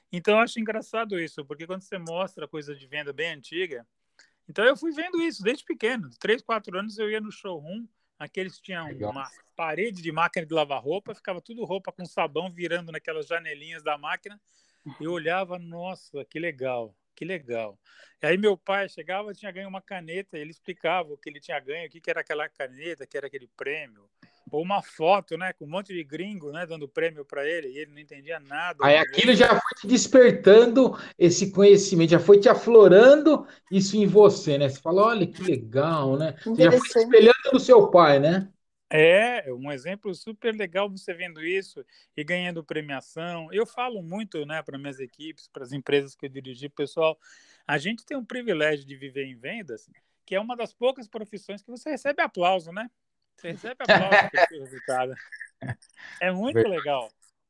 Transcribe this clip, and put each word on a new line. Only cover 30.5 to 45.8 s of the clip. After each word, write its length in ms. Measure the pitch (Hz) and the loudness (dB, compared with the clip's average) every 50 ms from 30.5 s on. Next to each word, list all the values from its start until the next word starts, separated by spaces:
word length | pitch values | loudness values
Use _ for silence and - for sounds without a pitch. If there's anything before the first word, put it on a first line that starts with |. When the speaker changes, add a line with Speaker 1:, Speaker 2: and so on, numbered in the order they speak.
| 208 226 240 240 226 269 247 208 - - - - - - | 10 10 10 8 6 4 4 2 2 -4 -16 -12 -2 2
Speaker 2:
esse 320 | 175 170 175 - 202 196 | 4 4 4 2 -2 -2
conhecimento, 600 | - 190 202 202 196 196 196 - 196 165 165 156 | 2 6 8 10 8 8 6 2 2 2 4 4
já 100 | 170 160 | 4 4
foi 180 | - 208 202 202 | 8 8 8 8
te 100 | - 240 | 8 6
aflorando 1000 | 220 226 - 233 233 220 202 180 175 202 240 262 294 302 294 320 285 - - - - _ _ - | 4 4 4 6 10 10 10 12 10 10 10 10 10 8 6 4 2 2 0 -8 -20 _ _ -4
isso 260 | 190 190 - - 208 | -2 -2 -2 0 0
em 100 | 214 202 | 0 0
você, 520 | 170 165 214 208 - - - - 160 139 143 | 4 8 8 8 8 6 2 -4 -2 -2 0
né? 100 | 147 127 | 0 -2
Você 120 | - - | -4 -6
fala, 200 | - 160 180 190 214 | -6 -2 2 2 2
"Olha 200 | 226 233 208 170 | 2 2 0 -4
que 160 | - - 175 | -4 -6 -8
legal", 760 | 185 185 143 117 113 110 - 139 147 165 165 151 135 135 135 147 | -4 -4 -4 -4 -6 -6 -4 -2 -2 -2 -2 -2 -2 -2 -2 -2
né? 160 | 160 156 - - - | -4 -6 -8 -8 -8
Você 180 | 226 226 247 | -4 2 4
já 80 | 254 247 | 6 6
foi 100 | 247 254 | 6 4
se 60 | - | 2
Speaker 3:
Interessante. 180 | - - 233 226 | 0 0 0 2
Speaker 2:
espelhando 480 | 240 247 220 214 233 247 - - - 262 | 6 8 8 10 8 6 4 2 -2 0
no 60 | 247 | 2
seu 300 | - 254 247 214 202 - | 6 8 8 8 8 8
pai, 280 | - 175 165 147 143 139 | 6 6 6 6 6 4
né? 320 | 143 160 180 190 196 - _ _ _ _ _ _ _ - | 4 2 0 0 -4 -6 _ _ _ _ _ _ _ -2
Speaker 1:
É, 600 | - 156 156 165 180 202 226 247 247 220 160 135 | 2 4 6 6 6 6 4 0 -4 -6 -8 -10
um 200 | 123 123 135 147 | -12 -10 -10 -10
exemplo 420 | 143 127 135 175 196 208 - 202 175 | -10 -10 -10 -12 -12 -12 -10 -12 -12
super 400 | - - 226 214 - - 226 220 | -12 -14 -16 -14 -8 -6 -6 -6
legal 340 | 208 202 175 160 190 202 208 | -6 -8 -6 -4 -4 -6 -6
você 240 | 190 190 - 196 | -8 -12 -12 -12
vendo 300 | 175 170 180 175 160 156 | -12 -12 -12 -14 -14 -10
isso 420 | 160 170 190 196 196 - - 147 - _ _ _ _ _ - | -8 -6 -6 -6 -8 -10 -18 -20 -20 _ _ _ _ _ -12
e 60 | 151 | -12
ganhando 400 | 151 156 175 180 180 180 170 165 | -8 -6 -4 -4 -4 -6 -8 -10
premiação. 920 | 151 - 165 156 151 147 139 131 - - - 160 165 175 175 165 160 156 | -10 -10 -10 -10 -8 -10 -12 -12 -12 -14 -14 -12 -12 -10 -10 -12 -12 -8
Eu 140 | 180 202 233 | -6 -6 -6
falo 340 | - - 247 247 254 233 196 | -6 -6 -8 -8 -8 -8 -10
muito, 440 | 165 160 180 214 226 190 - 156 147 | -12 -12 -10 -10 -10 -10 -10 -10 -10
né, 160 | 147 156 160 | -8 -10 -10
para 160 | 151 - 139 135 | -10 -12 -14 -14
minhas 220 | 139 139 131 135 | -14 -14 -14 -14
equipes, 480 | 131 120 _ - 151 160 156 _ _ _ | -16 -16 _ -18 -20 -20 -20 _ _ _
para 160 | - 143 131 | -18 -18 -16
as 80 | 123 | -12
empresas 420 | 139 139 | -12 -10